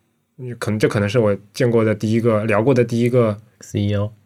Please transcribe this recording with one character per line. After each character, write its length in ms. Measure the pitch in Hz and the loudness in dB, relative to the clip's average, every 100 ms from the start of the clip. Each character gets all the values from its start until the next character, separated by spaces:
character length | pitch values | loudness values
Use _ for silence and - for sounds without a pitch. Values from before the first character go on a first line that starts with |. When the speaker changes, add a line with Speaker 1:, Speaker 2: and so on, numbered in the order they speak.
| _ _ _ - 127 117 | _ _ _ -16 -14 -8
Speaker 1:
可 100 | - | -6
能， 100 | 107 | -2
这 80 | 135 | 0
可 120 | 110 | 0
能 100 | 101 | -2
是 80 | 120 | 0
我 180 | 107 98 - | 0 -2 -6
见 180 | - 123 | -2 0
过 140 | 117 | 2
的 120 | 110 104 | 0 0
第 160 | 110 | 0
一 100 | 113 | 0
个， 240 | 117 107 113 | 2 0 0
聊 160 | 104 | 0
过 140 | 117 123 | 2 2
的 100 | 120 | 2
第 140 | 117 | 0
一 80 | 120 | 2
个 260 | 123 113 104 - _ | 2 2 -2 -10 _
Speaker 2:
C 200 | - 107 | -8 -4
E 140 | 101 104 | -2 -2
O。 180 | 104 - | -4 -8